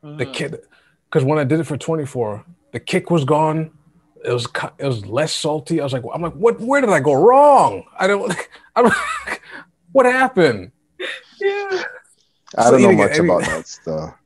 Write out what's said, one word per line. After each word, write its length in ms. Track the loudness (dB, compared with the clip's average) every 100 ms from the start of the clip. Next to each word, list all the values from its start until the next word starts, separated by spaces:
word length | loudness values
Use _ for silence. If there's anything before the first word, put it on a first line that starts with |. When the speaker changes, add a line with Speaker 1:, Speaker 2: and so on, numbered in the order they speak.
Speaker 1:
The 60 | -18 -10
Speaker 2:
Mm-hmm. 80 | -10
Speaker 1:
kick, 320 | -8 -10 -10 _ _ _ _ _
'cause 140 | 0
when 140 | 2 0
I 60 |
did 160 | 0 -2
it 40 |
for 120 | -2 -8
twenty-four, 680 | -4 -6 -6 -6 -6 -6 -14 -20 _
the 80 | -14
kick 300 | -4 -4 0
was 140 | 0
gone. 460 | 2 2 2 -2 -6 _ _ _ _ _
It 80 | -6
was 140 | -4 -4
cu-, 220 | -8 -10 _
it 80 | -6
was 180 | -6 -6
less 280 | -4 -4
salty. 460 | -4 -4 -6 -4 -4
I 40 |
was 80 | -4
like, 100 | -6 -8
I'm 100 | -8
like, 120 | -8
"What? 260 | -2 -2 -2
Where 200 | -2 0
did 100 | 2
I 100 | 2
go 140 | 2
wrong? 720 | 4 6 8 8 6 4 -2 -14 -4
I 80 | -2
don't, 260 | 0 -4 -8 -10 -18
<laughs> 200 | _ 2
I 60 |
don't, 120 | 2 2 -6 -10 -10 -14
<laughs> 540 | -14 -20 -20 _ _
what 140 | 2 2
happened?" 640 | 2 0 2 2 0 -8 _ _ _ -14 -14 _ _
Speaker 2:
Yeah. 420 | -4 -4 -6 -6 -8 -14 _ _ _ _ _ 0
Speaker 3:
I 60 |
Speaker 1:
Still 80 | 4
Speaker 3:
don't 100 | 6
know 60 | 6
Speaker 1:
eating 100 | 6
it 20 |
Speaker 3:
much 160 | 4 2
Speaker 1:
any- 100 | 2
Speaker 3:
about 140 | 2
that 240 | 0 -6 -10
stuff. 480 | -16 -8 -8 -8 -16